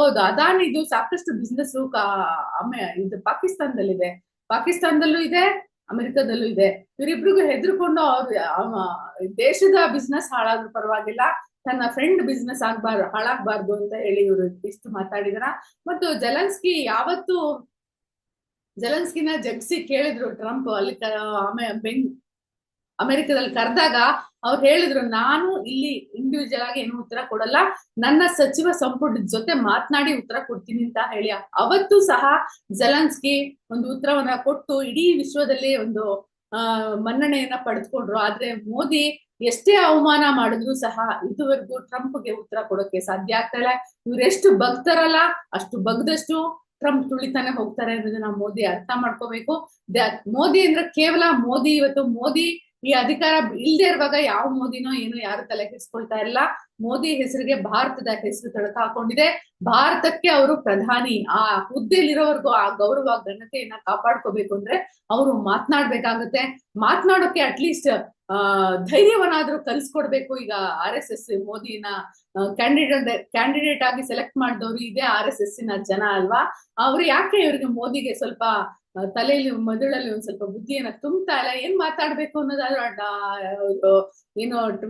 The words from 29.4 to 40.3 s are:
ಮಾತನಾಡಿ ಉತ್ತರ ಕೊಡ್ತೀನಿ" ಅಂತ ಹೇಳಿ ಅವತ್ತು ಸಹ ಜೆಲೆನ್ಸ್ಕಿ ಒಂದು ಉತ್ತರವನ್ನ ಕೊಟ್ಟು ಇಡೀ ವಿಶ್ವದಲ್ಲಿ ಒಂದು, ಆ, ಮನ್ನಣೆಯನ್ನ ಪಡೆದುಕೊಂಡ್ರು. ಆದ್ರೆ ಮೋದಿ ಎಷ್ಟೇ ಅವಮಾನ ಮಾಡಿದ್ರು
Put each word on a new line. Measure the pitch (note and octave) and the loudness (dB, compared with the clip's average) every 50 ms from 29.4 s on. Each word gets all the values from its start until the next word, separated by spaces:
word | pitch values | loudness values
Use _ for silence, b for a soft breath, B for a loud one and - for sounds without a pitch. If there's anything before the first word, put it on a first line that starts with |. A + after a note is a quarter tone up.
| A3+ - E4 | -4 -2 -2
ಮಾತನಾಡಿ | C4+ A#3 G#3 G3+ B3 B3+ - D4 C#4+ C#4+ D#4 D4+ B3 | 0 0 0 0 0 -2 -2 0 0 0 0 -2 -4
ಉತ್ತರ | - - A3+ C4 C4+ - | -4 -6 -8 -8 -8 -8
ಕೊಡ್ತೀನಿ" | A#3 F#3 - - A3+ A#3+ A#3+ | -10 -12 -10 -6 -6 -4 -4
ಅಂತ | A#3 - A3+ A3 - A3 | -4 -4 -4 -4 -4 -4
ಹೇಳಿ | G#3 G3+ G#3+ | -4 -4 -4
ಅವತ್ತು | G#3 G3 - - - - G3+ A#3 - G4 G4 G4 G4+ G4+ | -4 -6 -8 -6 -2 0 2 4 4 2 4 6 6 6
ಸಹ | F#4+ F#4+ D4 - C4+ C4+ C#4+ D#4+ - B B B B - | 6 6 4 4 4 4 4 4 2 B B B B -8
ಜೆಲೆನ್ಸ್ಕಿ | G3+ F#3+ B3 A#3 C#4+ D4 D#4+ D4+ - - - C#4 C#4+ C#4 C#4+ C#4+ - _ _ - | -2 0 2 4 4 4 4 2 0 -2 -2 0 0 0 0 -2 -8 _ _ -8
ಒಂದು | A3+ A#3+ A3+ B3+ C4+ C4 | -6 -4 -4 -4 -4 -4
ಉತ್ತರವನ್ನ | C4 C#4+ D4 C#4 C4 B3+ B3+ B3 - | 0 0 2 2 2 0 -2 -2 0
ಕೊಟ್ಟು | C4+ D4 C#4+ - - C#4+ C4+ | 0 -2 -2 -2 -4 -2 -2
ಇಡೀ | C4+ B3 A#3+ D4 E4+ F4 E4+ C#4+ | -2 -2 0 2 4 4 4 4
ವಿಶ್ವದಲ್ಲಿ | C#4 C#4 - C#4+ D4 B3+ C4+ B3+ C4 C4+ C4+ | 2 -2 0 0 2 2 2 0 0 0 0
ಒಂದು, | B3 G#3+ A3+ A3 G#3+ G#3+ G#3 G3 G3 - _ _ _ _ _ - | 0 0 -2 -4 -2 -2 -2 -2 -4 -6 _ _ _ _ _ -6
ಆ, | A3 A3+ A3+ A3+ A3 A3 G#3+ G#3+ | -4 -2 0 0 -2 -2 -2 -4
ಮನ್ನಣೆಯನ್ನ | G#3 A3 A3+ B3+ C4+ D4 D4 C#4+ C#4 C4 B3+ B3+ B3+ - | -4 -2 -2 0 2 2 2 2 0 0 -2 -4 -6 -4
ಪಡೆದುಕೊಂಡ್ರು. | A#3 A3+ G#3+ - - - B3+ A3+ F#3+ G#3 A3 | -4 -4 -4 -4 -6 -6 -6 -4 -2 -2 0
ಆದ್ರೆ | G#3 G#3+ G#3 A3 A#3+ A#3 A#3 | 0 0 -2 -4 -6 -6 -6
ಮೋದಿ | G#3+ G#3+ G#3 A3 C4 D#4+ C4+ D#4 D4+ D4 D4 D4+ - _ _ _ - | -8 -8 -6 -4 -4 -2 0 2 2 2 0 -2 -6 _ _ _ -4
ಎಷ್ಟೇ | A3+ A#3+ A#3+ - - G4 G4+ | -2 -2 -2 2 4 6 6
ಅವಮಾನ | G4+ F4 E4 D#4 D#4 C#4+ D4+ D4 D4 D4 | 8 8 6 6 6 6 6 4 4 4
ಮಾಡಿದ್ರು | C#4+ | 4